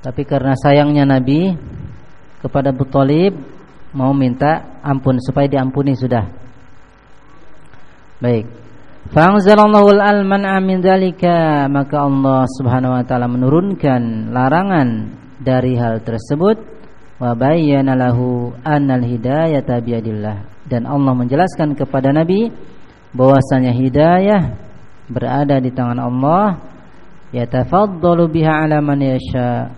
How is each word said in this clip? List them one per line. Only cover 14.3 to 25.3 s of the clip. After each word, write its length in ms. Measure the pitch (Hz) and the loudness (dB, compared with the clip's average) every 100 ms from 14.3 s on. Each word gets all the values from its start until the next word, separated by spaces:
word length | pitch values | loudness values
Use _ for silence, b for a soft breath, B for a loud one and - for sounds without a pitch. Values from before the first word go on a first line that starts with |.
larangan 800 | 120 131 156 196 175 127 110 107 - - - | -2 0 0 0 0 0 -2 -8 -12 -20 -8
dari 400 | 131 127 127 123 | -2 0 0 0
hal 240 | 120 113 | -2 -2
tersebut. 560 | 110 113 - 147 185 220 - - - - - - | -6 -8 -4 0 0 0 -4 -20 -20 -20 -20 -6
Wa 160 | 123 117 | -4 0
bayyana 560 | 131 165 151 139 135 | 2 2 2 2 2
lahu 640 | 131 127 120 127 123 120 120 156 | 2 2 0 0 -2 -6 -8 -2
annal 400 | 147 139 127 120 | 0 0 0 -2
hidayata 720 | 120 117 143 165 147 127 123 | -4 -2 -2 0 -2 -2 -4
biyadillah, 840 | 117 117 110 107 104 101 101 - - | -2 -4 -4 -6 -6 -8 -12 -18 -6
dan 180 | 123 | -6
Allah 300 | 120 143 139 | -2 0 0
menjelaskan 640 | 127 123 139 180 - 156 139 | 0 0 0 0 0 -4 -2
kepada 320 | 135 135 131 | -4 -2 0
Nabi 400 | 147 165 190 233 - B B B B B | 0 2 0 -2 -6 B B B B B
bahwasanya 560 | 123 131 139 131 135 127 | 2 4 4 4 0 2
hidayah 720 | 120 131 131 156 180 196 208 143 110 - - - - - | 0 0 2 4 4 4 2 0 -6 -16 -20 -20 -20 -10
berada 560 | 120 120 | -6 -2